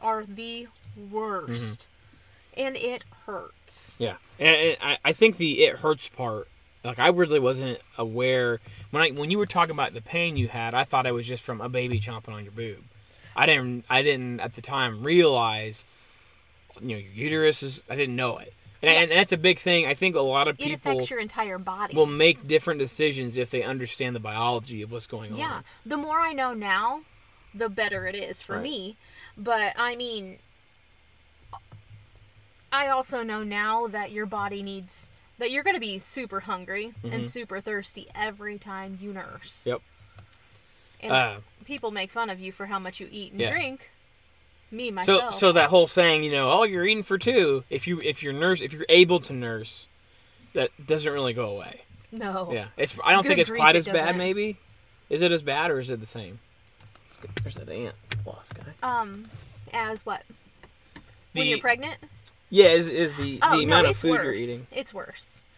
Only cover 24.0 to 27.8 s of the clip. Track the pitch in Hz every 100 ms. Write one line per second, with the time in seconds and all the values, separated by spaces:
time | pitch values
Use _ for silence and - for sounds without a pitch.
24 | 127 120 107 107 120 120 127 110 107 120
25 | - 113 107 220 311 - - - 226 294
26 | 302 320 330 285 254 226 202 190 214 294
27 | - _ _ _ _ 202 226 202